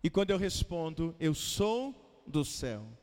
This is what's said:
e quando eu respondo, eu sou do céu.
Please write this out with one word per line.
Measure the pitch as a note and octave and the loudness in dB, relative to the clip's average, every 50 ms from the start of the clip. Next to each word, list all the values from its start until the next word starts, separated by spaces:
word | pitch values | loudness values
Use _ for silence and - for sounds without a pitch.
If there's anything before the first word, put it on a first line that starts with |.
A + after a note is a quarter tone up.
| - | 0
e | E3 | 4
quando | - G3 G3+ F#3 | 4 4 4 4
eu | G3+ | 2
respondo, | F3+ G3 F#3+ - - - - F3+ E3+ E3 D#3+ D#3+ D#3 E3 E3 E3 - | 2 2 0 0 0 -2 -2 -2 -2 -2 -2 -2 -2 -2 -2 -2 0
eu | D#3+ D#3 D3+ | 2 2 2
sou | - - - - - G3+ G#3+ A3+ A#3+ C4 C#4 C4 - - - - - _ | 2 -2 -4 0 2 2 2 2 0 -2 -4 -6 -10 -18 -20 -20 -20 _
do | - C#3+ D3+ C#3+ | -2 0 0 0
céu. | - - - - B2+ A2 G#2 G#2+ A2 A2+ - | 0 -4 -6 -4 -4 -4 -6 -8 -12 -16 -20